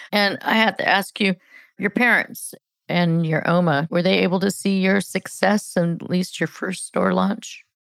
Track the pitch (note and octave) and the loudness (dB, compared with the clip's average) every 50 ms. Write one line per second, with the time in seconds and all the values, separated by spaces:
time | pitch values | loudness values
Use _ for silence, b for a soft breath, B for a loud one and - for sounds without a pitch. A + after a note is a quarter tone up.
0 | B B G#3 G#3 G3+ G3 - - - - G#3 A3+ A3 G#3 - - - - F3+ G3 | B B 0 2 2 2 0 -2 -2 0 2 2 2 2 0 0 0 2 2 2
1 | F#3+ - - - G#3 F#3+ F3+ B B B B B B B B - F#3 G3+ - A3+ | 0 -2 -4 -2 0 0 0 B B B B B B B B -6 -6 -2 0 2
2 | B3 A#3+ G#3 D#3+ - - - - - - - - _ _ _ _ _ - - F3 | 2 4 4 2 0 -2 -8 -14 -14 -16 -16 -20 _ _ _ _ _ -4 0 0
3 | F3 E3+ E3 E3+ E3 D#3+ D#3+ - - - E3+ F3+ F3+ E3 C#3+ C#3 D#3 - - F3 | 2 2 2 2 2 0 0 0 2 2 2 2 2 2 2 0 0 0 -2 0
4 | E3+ F#3 G3 F#3 F#3 F#3 F3+ F#3+ F#3+ G3+ - - - G3+ G3 F#3+ F#3 F#3+ G3 G3+ | 2 2 2 2 2 2 0 0 0 -2 -2 -2 -2 0 0 2 2 2 2 2
5 | - - - F#3+ - - - - - F#3+ G#3 G#3 - - - F#3 E3+ E3+ E3 - | 0 -2 -6 -8 -8 -8 -4 0 2 2 2 2 -2 -2 -2 -2 0 0 -2 -4
6 | - - F3+ F3+ F#3 - - - E3+ D#3 - - - F3+ F#3 - - - - A3+ | -4 -2 -2 -2 -2 -4 -4 -4 -6 -6 -4 -6 -6 -6 -6 -8 -10 -6 -2 0
7 | F#3+ F#3+ F3+ F#3 F#3 G3 A3 A3 - - - - - _ _ _ _ | 0 2 2 2 2 0 -2 -4 -8 -14 -18 -18 -20 _ _ _ _